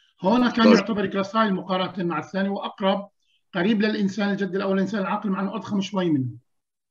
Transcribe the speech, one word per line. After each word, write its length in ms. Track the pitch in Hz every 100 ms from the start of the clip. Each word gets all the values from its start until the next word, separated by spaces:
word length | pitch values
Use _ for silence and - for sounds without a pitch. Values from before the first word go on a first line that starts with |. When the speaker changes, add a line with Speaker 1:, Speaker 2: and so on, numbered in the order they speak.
| _ _
Speaker 1:
هون 280 | 185 247 240
كان 160 | 233 226
Speaker 2:
طيب. 80 |
Speaker 1:
يعتبر 320 | 190 - 208 196
جراسايل 480 | 196 190 220 214
مقارنة 500 | 185 185 185 190 202
مع 160 | 175 156
الثاني 300 | 156 190 196
وأقرب 600 | 196 - - 196 196 - _ _ _ _
قريب 280 | 175 190 214
للإنسان 500 | 214 214 190 214 202
الجد 240 | 196 190 190
الأول، 200 | 196 190
الإنسان 260 | 190 208
العاقل، 280 | 196 208 208
مع 120 | 190
إنه 140 | 196 226
أضخم 260 | - 202
شوي 280 | 196 190 175
منه. 180 | 143 123 107 _ _ _ _ _